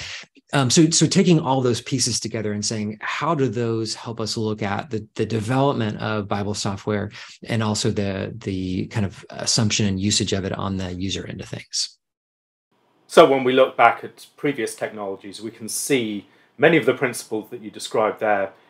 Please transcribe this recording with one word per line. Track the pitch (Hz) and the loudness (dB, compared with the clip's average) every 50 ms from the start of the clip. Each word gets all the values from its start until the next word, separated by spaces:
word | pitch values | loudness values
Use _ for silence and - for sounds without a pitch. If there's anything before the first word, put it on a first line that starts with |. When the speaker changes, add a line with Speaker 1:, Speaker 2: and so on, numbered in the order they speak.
| - - - - - _ _ - _ - - | -12 -12 -12 -14 -16 _ _ -20 _ -2 0
Speaker 1:
Um, | 143 135 123 | 2 2 4
so, | - 175 156 160 | 6 6 6 6
so | 165 - 165 | 6 4 2
taking | 139 - 175 196 175 170 156 | 4 4 4 6 6 6 4
all | - 127 131 135 | 4 2 0 2
those | 123 123 113 - | 2 2 0 0
pieces | - - 143 123 117 123 104 - | -2 -4 -2 -2 -2 0 -2 -4
together | - 107 - 113 104 107 104 | -6 -6 -6 -4 -4 -4 -4
and | 104 104 | -4 -4
saying, | - 113 107 104 104 107 - | -4 -4 -4 -4 -6 -6 -8
how | - - - - 147 139 170 | -8 -8 -6 -4 -2 -2 0
do | 143 135 | 2 0
those | 123 101 120 120 113 113 113 113 110 - | 0 0 0 -2 0 0 -2 -2 -4 -6
help | - - 120 113 113 | -8 -8 -10 -8 -6
us | 110 107 - | -6 -4 -4
look | 117 110 110 107 107 110 | -2 -2 -2 -2 -2 -2
at | 98 101 107 - - | -2 -2 -2 -4 -4
the, | - 110 110 - - | -6 -6 -6 -6 -4
the | - 113 | -4 -2
development | 95 120 113 101 107 131 135 139 143 127 117 113 107 107 - | -2 0 -2 -2 0 2 2 4 2 2 2 0 -2 -2 -4
of | 113 110 107 107 101 | -4 -4 -2 -2 -2
Bible | 101 107 101 101 101 101 | -2 -4 -4 -2 -4 -4
software | - - 107 98 98 - 110 107 101 101 101 - - - - - - - | -4 -4 -4 -4 -4 -4 -2 -2 -2 -2 -4 -8 -14 -18 -18 -20 -16 -6
and | - 120 110 113 | -4 -2 0 0
also | 107 104 104 - 113 92 | 0 0 0 0 0 0
the, | 101 101 98 95 95 98 101 - 117 | 0 -2 -2 -2 -4 -6 -6 -8 -8
the | - 107 95 92 92 92 92 98 107 107 | -6 -6 -4 -4 -4 -4 -4 -4 -4 -4
kind | - 110 101 | -2 -2 -2
of | 92 - - - - | -2 -4 -10 -18 -16
assumption | - - - - - - 113 104 - - 110 | -12 -8 -4 0 2 2 2 2 2 2 0
and | 101 95 92 | 0 0 0
usage | 95 104 101 - 107 - 104 | 0 0 2 0 0 0 -2
of | 98 92 | -2 -2
it | 95 101 | -4 -4
on | 104 98 98 95 | -4 -4 -4 -4
the | 95 92 90 90 | -4 -6 -6 -8
user | 87 95 95 92 92 87 | -6 -6 -6 -6 -6 -8
end | - - 95 | -10 -10 -12
of | - - | -10 -12
things? | - - - - - - - - - _ _ _ _ _ _ _ _ _ _ _ _ _ _ _ _ _ _ _ _ _ _ - | -12 -14 -12 -8 -6 -6 -6 -6 -8 _ _ _ _ _ _ _ _ _ _ _ _ _ _ _ _ _ _ _ _ _ _ 4
Speaker 2:
So | - - - | 8 8 8
when | 135 135 135 127 | 8 8 4 2
we | 127 127 | 2 6
look | 131 131 127 - | 6 4 4 6
back | - 120 117 110 - - | 6 6 6 6 4 -6
at | 110 - - - - _ | -16 -16 -18 -20 -20 _
previous | - - 147 135 113 110 107 - | -4 -4 -2 -2 -2 -4 -6 -4
technologies, | - 117 107 104 107 104 98 98 95 - 101 92 98 | -6 -6 -6 -6 -8 -8 -8 -8 -10 -12 -16 -16 -12
we | 104 113 | -12 -12
can | - - 110 | -12 -12 -12
see | 104 - - - - 143 127 113 107 104 101 - _ _ _ _ _ _ - | -8 -6 -6 0 0 0 2 0 -2 -6 -8 -10 _ _ _ _ _ _ 4
many | 135 165 170 | 6 6 6
of | 156 117 | 6 4
the | 131 123 | 2 2
principles | - 143 123 113 - - - 113 110 98 - | 2 0 -4 -4 -6 -10 -6 -6 -6 -6 -8
that | 123 120 107 | -14 -14 -14
you | 107 | -14
described | - 101 - - - 120 107 104 - - | -14 -12 -10 -4 0 0 2 2 0 0
there | 120 107 104 98 98 95 - _ _ _ | 0 0 2 0 0 -4 -6 _ _ _